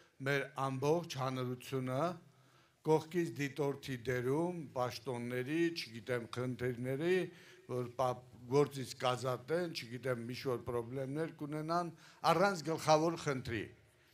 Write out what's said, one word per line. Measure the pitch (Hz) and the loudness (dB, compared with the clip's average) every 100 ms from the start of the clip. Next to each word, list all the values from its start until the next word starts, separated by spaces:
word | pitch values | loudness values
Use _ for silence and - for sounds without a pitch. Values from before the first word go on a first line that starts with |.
| - - | -20 -6
մեր | 135 139 135 - | 0 0 0 -2
ամբողջ | 135 131 143 165 165 135 | -2 2 2 2 0 -2
հանրությունը | 131 131 123 123 - 135 127 131 165 170 - _ _ _ _ _ | -2 0 -2 -4 -4 -4 -2 0 0 -2 -12 _ _ _ _ _
կողքից | 160 156 156 180 170 | 2 2 2 0 0
դիտորդի | 123 143 139 143 127 - 127 | 0 -2 0 0 -2 -4 -6
դերում, | 113 127 123 143 170 175 131 | -2 0 2 2 0 -2 -6
պաշտոնների, | 120 123 120 - 120 120 123 127 160 170 | -2 -2 -2 -6 -4 -2 -4 0 2 2
չգիտեմ, | 165 - 113 107 123 113 | 0 -8 -8 -2 -2 -2
խնդիրների, | - 127 120 123 120 127 135 170 185 170 - - - | -4 -2 -2 -2 -2 -2 0 2 2 0 -6 -20 -16
որ | - 123 120 | -6 -4 -2
պա-, | 120 127 123 - 101 120 | 0 0 0 -6 -16 2
գործից | 135 143 139 123 - | 4 4 2 -8 -2
կազատեն, | 127 123 127 123 - 160 175 | 0 2 0 -2 -2 -2 -2
չգիտեմ, | 156 117 123 135 123 | -4 -8 -4 -2 -2
ինչ-որ | 117 127 135 120 | -4 -6 -2 -2
պրոբլեմներ | 120 120 117 131 135 143 165 160 | -2 -4 -2 -4 -4 -4 -4 -6
կունենան, | 147 151 156 170 175 - - - | -8 -6 0 0 0 -6 -18 0
առանց | - 165 196 185 | 4 6 6 2
գլխավոր | 147 160 147 156 165 165 | -2 0 6 6 6 0
խնդրի։ | - 131 113 113 85 - - _ _ | -2 -2 -2 -4 -4 -10 -20 _ _